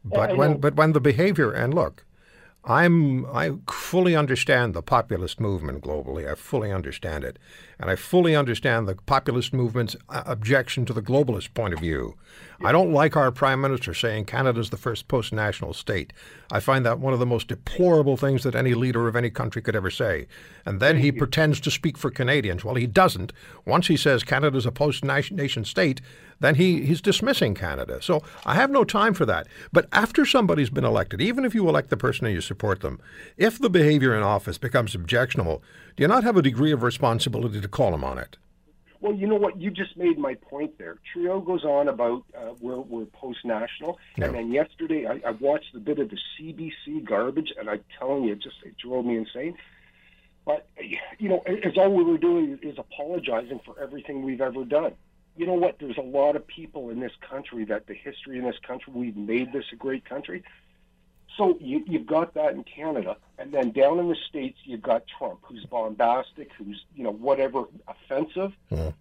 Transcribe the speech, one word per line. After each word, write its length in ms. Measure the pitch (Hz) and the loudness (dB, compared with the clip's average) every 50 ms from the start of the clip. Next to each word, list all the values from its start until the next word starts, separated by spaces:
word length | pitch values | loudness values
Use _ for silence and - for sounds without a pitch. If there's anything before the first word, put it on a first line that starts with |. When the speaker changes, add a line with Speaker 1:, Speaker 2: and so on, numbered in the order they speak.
| - - | -6 0
Speaker 1:
Yeah, 60 | - 104 | 0 2
Speaker 2:
But 120 | 110 - | 2 2
Speaker 1:
I 20 | 120 | 4
Speaker 2:
when, 160 | 131 143 151 | 4 4 4
Speaker 1:
know. 60 | 151 139 | 4 2
Speaker 2:
but 180 | 135 147 143 | 2 0 4
when 160 | 147 156 160 | 4 4 6
the 80 | 156 151 | 4 6
behavior, 520 | 123 147 113 107 175 202 190 156 139 107 | 4 4 4 4 2 2 4 2 2 2
and 220 | 104 - 117 123 147 | 2 0 -2 0 2
look, 320 | 175 - 160 - - _ _ _ _ _ _ - - - - _ _ - | 0 0 -2 -4 -12 _ _ _ _ _ _ -20 -20 -20 -20 _ _ -2
I'm, 600 | - 117 143 175 175 170 170 151 139 131 131 127 | 2 4 6 6 6 6 6 6 4 2 0 -2
I 260 | 127 - 123 156 160 143 - - - | -4 -4 -2 -2 -2 -4 -6 -8 -10
fully 440 | - - - - - 185 185 180 165 | -10 -8 -8 0 2 4 4 6 4
understand 580 | 156 147 123 131 123 - - 143 123 123 113 82 | 4 2 2 0 0 2 4 4 4 4 2 -2
the 80 | 85 | -4
populist 580 | - - 131 120 113 - 107 85 92 85 - - | -2 2 2 2 2 0 -4 -4 -4 -6 -4 -4
movement 420 | 113 104 98 87 78 71 65 71 | -2 -2 -2 -2 -4 -6 -6 -6
globally. 480 | 69 67 76 76 65 65 65 80 73 69 | -6 -6 -6 -6 -6 -6 -8 -6 -6 -6
I 40 | 76 | -8
fully 380 | - - - - 127 107 104 | -8 -6 -4 -2 -2 -2 -2
understand 520 | 98 95 76 69 69 - - 87 78 76 64 | -2 -4 -4 -6 -10 -8 -8 -6 -6 -4 -6
it. 140 | 64 - - - - - - - - - - | -8 -10 -12 -20 -20 -20 -20 -20 -20 -14 -8
And 100 | - 87 | -2 -2
I 80 | 95 | -2
fully 400 | - - - - 185 175 170 156 | -2 -2 2 4 4 6 6 4
understand 500 | 147 143 120 113 - - 139 117 117 110 | 4 2 2 -2 0 2 2 2 2 0
the 80 | 98 92 | -2 -4
populist 580 | - - - 135 135 - - 120 123 120 - - | -6 0 2 2 2 2 2 -2 0 -2 -2 0
movement's, 420 | 131 123 117 110 123 117 107 - - - - | 0 0 0 0 -2 -2 -2 -6 -12 -14 -10
uh, 120 | 139 135 - | -10 -8 -6
objection 580 | - 127 110 107 107 139 135 123 - - 135 120 | -6 -6 -4 0 2 2 2 2 0 -2 -2 -2
to 80 | - | -2
the 80 | 117 117 | -2 -4
globalist 540 | 98 113 127 143 151 127 113 92 - - - | -2 2 2 2 2 2 0 -4 -6 -6 -6
point 180 | - 113 101 | -4 -2 -2
of 80 | 85 78 | -2 -2
view. 340 | 85 82 78 67 60 53 - - - _ - - - - - - | -2 -2 -2 -2 -4 -6 -10 -16 -20 _ -20 -20 -20 -20 -14 -2
I 100 | - 101 | 2 4
don't 200 | 135 170 190 170 | 4 4 4 4
like 240 | 156 139 151 156 - | 4 4 4 4 4
our 160 | 156 139 131 | 2 2 2
prime 300 | 127 - 139 135 135 131 | 2 2 2 2 2 2
minister 320 | 139 135 135 123 - - 85 | 0 0 0 -2 -4 -6 -4
saying 320 | - - 117 107 107 101 | -2 -2 -2 -2 -2 -4
Canada's 420 | - - 127 135 131 117 117 110 - | -4 -2 0 0 2 2 0 -2 -4
the 80 | - | -6
first 320 | - - 120 113 - - - | -6 -4 -6 -6 -6 -4 -2
post-national 640 | - 123 107 - 107 107 107 104 98 - - 76 | -2 -2 -2 -2 -2 -2 -2 -2 -2 -4 -8 -8
state. 400 | - - - - 107 90 71 - - - - - - - - - | -10 -8 -6 -4 -4 -4 -4 -8 -14 -20 -20 -20 -20 -20 -14 -4
I 80 | - 98 | -4 -2
find 240 | - - 135 131 123 | 2 2 2 4 4
that 140 | 113 117 - | 2 0 0
one 160 | 127 135 131 | 0 0 0
of 40 | 120 | 2
the 60 | 123 | 2
most 240 | 123 120 110 - - | 2 0 -2 -2 -6
deplorable 680 | 120 - - - - - 180 180 170 156 143 139 135 123 | -10 -8 -8 -8 0 2 4 6 6 6 6 4 2 2
things 240 | 143 139 139 123 | 2 2 2 2
that 120 | - 131 120 | 0 0 0
any 200 | 123 131 127 120 | 2 2 2 2
leader 340 | 113 127 127 117 117 117 117 | 2 2 0 2 2 0 2
of 80 | 110 | 0
any 140 | 120 120 117 | 0 -2 -2
country 320 | 104 - 123 113 - 117 | -2 -4 -6 -4 -4 -4
could 120 | - - 104 | -4 -2 -2
ever 140 | 107 92 90 | 0 -2 -2
say. 360 | - - 123 107 87 76 69 - - - - - - - _ | -2 0 0 0 0 -2 -4 -10 -18 -20 -20 -20 -20 -10 _
And 120 | - 101 92 | -6 -2 2
then 180 | 120 147 165 | 4 4 4
Speaker 1:
Thank 80 | 135 131 | 6 4
Speaker 2:
he 20 | |
Speaker 1:
you. 60 | 143 135 | 2 2
Speaker 2:
pretends 440 | - 143 - - 160 160 156 139 - | 0 -2 0 2 2 4 4 2 0
to 100 | - 147 | -2 -4
speak 260 | - - - 160 - | -4 -2 -2 -4 -4
for 140 | - - 131 | -2 -6 -4
Canadians. 520 | - - 127 123 143 147 117 98 90 90 | -2 0 0 2 2 2 2 0 -4 -4
Well, 120 | 101 104 123 | -4 -4 -2
he 120 | 127 117 | -2 -2
doesn't. 460 | 120 101 185 185 180 - - 90 - - - - - - - _ | 4 6 6 6 6 4 0 -8 -8 -10 -18 -20 -20 -20 -12 _
Once 220 | - 120 170 180 | 2 2 2 4
he 100 | - 160 | 4 2
says 260 | - - 151 135 117 - | 4 6 4 4 4 4
Canada's 420 | - 131 135 147 147 135 131 113 | 0 0 2 2 2 2 2 0
a 60 | 120 | -2
post-nation 920 | - - 147 151 131 - - 135 139 143 143 - - - 139 131 - 120 104 | 0 0 0 0 0 -2 -2 0 0 0 -2 -2 -4 -4 -4 -4 -4 -6 -6
state, 380 | - - 190 185 147 131 - - - - - - - - _ | -4 0 2 2 2 0 -2 -8 -18 -20 -20 -20 -20 -6 _
then 160 | - 135 156 | 2 4 6
he, 280 | 131 180 185 175 147 135 | 6 6 4 4 4 2
he's 160 | 135 170 160 | 2 0 2
dismissing 540 | - 202 196 - 214 262 269 - 175 113 95 | 2 2 2 2 2 0 2 2 2 0 0
Canada. 480 | - 98 82 71 67 62 - 62 65 | -2 -4 -6 -4 -6 -6 -6 -8 -8
So 200 | - - 175 151 - - - - - | -2 -2 -2 -2 -2 -6 -20 -8 -4
I 120 | - - | 0 2
have 140 | 196 262 277 | 2 2 4
no 140 | 277 269 214 | 4 2 2
time 300 | - - 202 208 226 190 | 2 2 2 2 2 2
for 100 | 175 151 | 2 0
that. 220 | 107 90 80 - - - - - - | 0 0 -2 -4 -8 -16 -20 -16 4
But 160 | - 170 - - | 4 4 4 6
after 360 | - - 214 - - - 285 | 2 2 2 4 2 2 2
somebody's 420 | - - 262 214 175 170 151 139 110 | 4 4 4 4 4 4 2 2 0
been 160 | 135 139 131 | 0 0 0
elected, 380 | 117 110 104 87 - - 95 | 2 2 2 0 -2 -2 -2
even 240 | 143 220 240 269 262 | -2 0 0 0 -2
if 80 | 240 - | 0 0
you 120 | 226 190 | 2 2
elect 220 | 165 151 143 139 - | 4 2 2 0 0
the 80 | - | -4
person 300 | - - 127 131 - 127 | 0 0 -2 -2 -2 -2
and 80 | 110 98 | -2 -2
you 80 | 82 | -2
support 380 | - - - - - 104 95 - | -4 -6 -6 -4 -2 -2 -2 -2
them, 200 | - 76 62 - - - - - - - - - | -4 -8 -8 -10 -16 -20 -20 -20 -20 -20 0 2
if 200 | 180 226 226 - | 2 2 2 2
the 120 | - 226 | 0 4
behavior 440 | 180 175 151 151 151 143 131 131 113 | 6 6 6 6 6 6 4 4 2
in 80 | 107 | 2
office 360 | 104 101 107 98 - - 85 - | 2 2 0 0 -2 -6 -8 -6
becomes 360 | - 120 - 131 117 104 - | -6 0 0 0 0 0 -4
objectionable, 680 | 92 85 85 120 120 127 123 - - 95 80 78 - _ - - - - - _ | -8 -4 0 2 2 2 2 0 -2 0 0 -2 -4 _ -18 -20 -20 -20 -16 _
do 60 | - | 0
you 60 | 139 165 | 2 4
not 160 | 226 254 214 | 4 4 4
have 120 | 240 220 | 4 4
a 60 | 185 | 4
degree 300 | 147 135 117 113 143 156 | 4 4 2 2 2 2
of 100 | 151 123 | 2 2
responsibility 760 | 117 120 117 - 143 120 113 110 - 131 117 120 113 117 104 107 | 0 -2 0 2 0 2 2 2 0 -2 -2 -2 -2 -2 -4 -4
to 100 | 98 101 | -6 -4
call 260 | - - 131 101 82 | 0 2 2 2 2
him 100 | 76 65 | 0 -4
on 140 | 65 65 62 | -4 -6 -8
it? 180 | 60 - - _ _ _ _ _ _ _ _ _ _ _ _ _ | -10 -12 -16 _ _ _ _ _ _ _ _ _ _ _ _ _
Speaker 1:
Well, 140 | 196 208 214 | -4 -2 -2
you 120 | 196 196 | 0 0
know 100 | 208 220 | 2 2
what? 220 | 202 202 190 - 185 | 2 2 0 -2 -4
You 120 | 165 202 | -6 -6
just 260 | 175 175 170 - - | -4 -6 -8 -8 -6
made 220 | 170 180 175 160 151 | 0 2 4 4 4
my 160 | 143 131 123 | 2 0 -4
point 420 | - _ - 135 143 151 151 - | -8 _ -14 -8 -8 -8 -8 -8
there. 220 | - 92 82 85 - _ - | -14 -14 -14 -14 -16 _ -12
Trudeau 300 | - 175 175 175 190 196 | -6 -4 -2 -2 -2 -2
goes 240 | 180 170 185 160 151 | -2 -2 -4 -2 0
on 240 | 151 143 143 147 143 | 2 2 2 2 2
about, 340 | 123 113 120 117 120 123 - _ - | 0 0 0 -2 -2 -4 -8 _ -18
uh, 160 | - 117 113 113 117 | -14 -14 -14 -14 -10
we're, 200 | 117 123 127 127 | -10 -8 -8 -8
we're 260 | - 107 117 113 110 | -10 -8 -10 -10 -10
post-national. 920 | 107 _ - - 127 120 - - 120 113 107 117 - - - 151 160 175 - - - _ - | -12 _ -14 -14 -12 -12 -10 -6 -4 -4 -4 -4 -8 -8 -8 -8 -8 -8 -8 -16 -12 _ -4
Speaker 2:
Yeah. 80 | 113 | -4
Speaker 1:
And 80 | 120 127 | -4 -4
then 180 | 120 113 113 | -6 -6 -2
yesterday, 540 | 123 147 156 - _ - 165 160 156 151 - | 0 0 0 -2 _ -10 -4 -4 -2 -2 -2
I, 140 | - 123 135 - | -4 -6 -4 -4
I 40 | 120 | -6
watched 420 | 110 107 127 139 147 151 - - - | -6 0 0 0 0 0 -4 -10 -18
a 40 | 120 | -10
bit 200 | 104 147 147 147 | -4 -4 -2 -2
of 120 | 139 - | -2 -4
the 80 | 202 196 - - - | -6 -12 -12 -14 -14
C 160 | - 156 160 | -14 -14 -14
B 180 | 156 - 165 156 - - - | -12 -10 -12 -12 -12 -14 -14
C 160 | - - 156 | -10 -10 -10
garbage, 500 | 117 - 107 101 117 127 135 160 151 - - - | -4 -2 -2 0 0 0 -2 -4 -4 -4 -10 -10
and 120 | 107 107 | -8 -8
I'm 120 | 104 104 _ _ - - | -8 -8 _ _ -14 -8
telling 260 | 127 131 139 139 127 | -4 -4 -2 0 0
you, 80 | 110 | -2
it 80 | 104 104 | -4 -4
just, 160 | - - - - | -10 -16 -18 -20
it 140 | - - - | -20 -20 -20
drove 300 | - - 123 127 127 120 | -18 -10 -6 -6 -4 -2
me 100 | 120 117 | -2 -2
insane. 400 | 113 110 - - 123 139 170 175 - - _ _ _ _ _ _ _ _ _ _ _ _ _ _ _ _ | -4 -4 -8 -10 -10 -10 -10 -10 -12 -20 _ _ _ _ _ _ _ _ _ _ _ _ _ _ _ _
But, 240 | 156 147 151 - _ _ - - - - - - - - _ | -2 -2 -2 -4 _ _ -16 -10 -10 -10 -10 -10 -14 -10 _
you 120 | 220 196 | 0 0
know, 120 | 185 175 - | 0 0 0
it, 180 | 185 185 214 - | -4 -4 -2 -2
it's 140 | 175 - 190 | 0 4 4
all 120 | 190 196 | 4 6
we 140 | 202 180 170 | 6 4 4
were 140 | 170 165 156 | 4 2 2
doing 400 | 165 175 170 170 156 143 139 139 | 2 2 2 2 0 -2 -4 -10
is 160 | - 151 135 | -12 -12 -12
apologizing 840 | 135 135 _ - - 143 156 180 175 - 139 117 113 123 120 135 113 - | -12 -16 _ -12 -12 -8 -6 -6 -6 -4 -2 -4 -4 -4 -6 -12 -14 -14
for 160 | 123 107 - | -18 -14 -14
everything 420 | 139 127 139 143 - - 143 135 | -14 -12 -12 -14 -12 -10 -10 -8
we've 200 | 135 135 131 117 | -6 -6 -4 -2
ever 220 | 135 127 120 131 131 | -4 -4 -4 -8 -6
done. 260 | 120 147 151 160 - - - _ _ _ _ _ _ _ | -2 0 0 0 -2 -8 -8 _ _ _ _ _ _ _
You 120 | 160 170 | -6 -2
know 80 | 180 180 | 0 0
what? 240 | 175 175 180 - - | 2 2 0 -2 -4
There's 180 | 151 135 113 | -12 -8 -8
a 60 | 147 | -8
lot 340 | 131 127 135 139 139 147 147 | -8 -2 0 2 2 2 0
of 100 | 151 - | -2 -6
people 440 | - - 165 160 151 - 151 127 120 | -12 -18 -18 -18 -16 -14 -12 -12 -10
in 100 | 113 120 | -8 -8
this 120 | 127 113 - _ | -8 -10 -10 _
country 420 | - - 131 135 135 - 120 117 110 | -18 -14 -14 -14 -12 -12 -10 -10 -6
that 200 | 104 104 107 - | -6 -6 -6 -6
the 80 | - 101 | -12 -18
history 420 | - - 139 139 - - 139 131 | -16 -14 -16 -16 -16 -16 -12 -10
in 80 | 127 123 | -8 -6
this 140 | 123 120 - | -6 -8 -8
country, 340 | - - 127 127 - 139 131 | -12 -14 -14 -14 -14 -12 -10
we've 220 | 120 123 117 104 | -8 -8 -8 -8
made 340 | 104 104 104 113 123 127 123 139 | -10 -6 -2 -2 -2 -2 -4 -6
this 100 | 139 - - | -10 -10 -10
a 40 | 113 | -16
great 280 | 113 123 135 135 127 _ | -10 -8 -6 -6 -8 _
country. 380 | - 127 143 143 - - 196 - - - _ _ _ _ _ _ _ _ _ _ _ _ _ _ _ - | -12 -12 -12 -10 -10 -14 -14 -14 -18 -20 _ _ _ _ _ _ _ _ _ _ _ _ _ _ _ -2
So 200 | - 208 262 349 - | 2 2 2 2 2
you, 240 | 147 127 139 156 - | -2 -4 -4 -4 -4
you've 200 | 180 165 135 117 | -2 -4 -4 -2
got 280 | - 156 160 170 165 _ | 0 0 0 0 0 _
that 200 | 151 151 147 - | -2 0 0 -2
in 100 | 135 120 | -4 -12
Canada. 520 | - - 143 151 160 151 120 - 92 104 _ _ _ _ - | -16 -16 -10 -8 -6 -6 -4 -6 -6 -8 _ _ _ _ -16
And 140 | 90 92 | -14 -4
then 180 | - 135 127 120 | -2 -2 -2 0
down 300 | 110 139 135 143 165 175 | 4 4 4 4 4 2
in 80 | 175 170 | 0 0
the 80 | 160 - - - | -2 -4 -6 -10
States, 300 | - 147 131 131 - - - | -10 -8 -8 -8 -10 -14 -16
you've 180 | 139 120 110 | -14 -14 -8
got 220 | - 135 113 113 - | -2 -2 -2 -2 -2
Trump, 320 | - - - 135 110 87 - | -8 -14 -10 -10 -10 -10 -12
who's 220 | _ - 127 110 98 | _ -20 -20 -20 -16
bombastic, 840 | - 123 120 110 110 107 104 123 117 123 131 131 - _ 151 143 107 - - | -8 -6 -4 -4 -4 -2 0 2 2 2 0 -2 -8 _ -20 -20 -20 -18 -16
who's, 260 | 104 101 104 101 - _ _ | -14 -14 -14 -16 -18 _ _
you 100 | 139 123 | -8 -8
know, 80 | 110 | -8
whatever, 520 | 104 107 117 139 139 135 135 120 120 135 113 - - - _ | -8 -4 0 0 0 2 0 -2 -2 -6 -6 -8 -16 -20 _
offensive. 640 | - - _ _ _ 135 139 156 156 - 180 190 196 196 _ _ _ | -20 -20 _ _ _ -4 -4 -4 -4 -6 -8 -8 -8 -8 _ _ _
Speaker 2:
Yeah. 220 | - 80 80 78 78 _ | -8 -6 -6 -8 -10 _